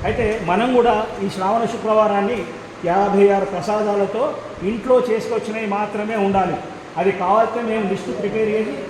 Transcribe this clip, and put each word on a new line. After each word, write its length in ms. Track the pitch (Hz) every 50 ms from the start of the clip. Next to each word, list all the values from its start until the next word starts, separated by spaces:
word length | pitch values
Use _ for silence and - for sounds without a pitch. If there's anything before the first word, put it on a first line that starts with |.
| -
అయితే 380 | 185 220 240 233 214 214 220 190
మనం 300 | 165 175 190 226 254 254
కూడా 320 | 247 233 240 220 214 220 220 - - 196
ఈ 40 | 202
శ్రావణ 360 | - 190 185 190 208 233 233
శుక్రవారాన్ని 800 | 233 233 226 - 220 214 214 214 208 202 202 202 202 247 220 170 - - - - - - - -
యాభై 440 | 170 175 190 202 202 190 196 202 202
ఆరు 160 | 196 196 190
ప్రసాదాలతో 880 | - - 175 - 214 208 214 214 214 208 202 202 185 - 214 262 311 - - - - - - 170
ఇంట్లో 400 | 185 226 233 196 254 254 247 - -
చేసుకొచ్చినవి 560 | 220 226 - 220 240 220 - - 214 226 220 208
మాత్రమే 480 | 202 202 208 208 - 208 208 214 226
ఉండాలి. 400 | 214 196 196 196 196 185 180 151 - - - - - - - - 160
అది 140 | 180 196
కావాలంటే 500 | 180 - 180 180 196 220 226 226 226 240
మేము 280 | 240 220 220 220 214 190
లిస్టు 220 | 196 190 - -
ప్రిపేర్ 380 | - - 190 202 214 220 220 208
చేసి 240 | 208 220 220 226 285 277 - -